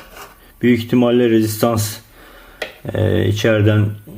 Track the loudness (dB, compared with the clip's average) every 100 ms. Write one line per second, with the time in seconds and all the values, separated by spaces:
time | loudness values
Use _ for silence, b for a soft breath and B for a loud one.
0 | -16 B B B B -4 0 0 0 0
1 | 2 2 2 2 0 0 0 0 -4 -8
2 | B B B B B B B B -8 -2
3 | 0 0 0 0 0 2 2 2 0 -4
4 | -16